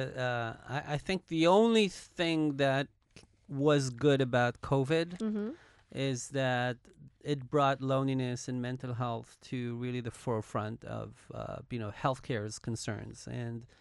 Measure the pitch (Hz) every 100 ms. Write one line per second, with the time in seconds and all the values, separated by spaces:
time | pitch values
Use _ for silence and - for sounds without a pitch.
0 | 131 - 127 120 113 - - 135 147 147
1 | - 185 - 165 165 190 233 220 202 -
2 | - - 170 160 151 139 139 135 143 _
3 | _ - - _ - 139 147 147 135 117
4 | 147 135 127 123 120 - - 139 131 165
5 | 170 180 220 214 214 330 - _ - -
6 | 135 123 - 139 131 123 123 120 - -
7 | 143 _ 143 147 127 147 139 135 131 135
8 | 135 131 127 123 - 127 123 127 127 120
9 | 123 117 120 - - 127 120 120 123 123
10 | 117 - - 110 - 113 107 113 - 113
11 | 107 113 - 113 - - - 120 104 -
12 | 143 131 - 120 107 - - 113 - 104
13 | 104 110 117 123 117 117 120 _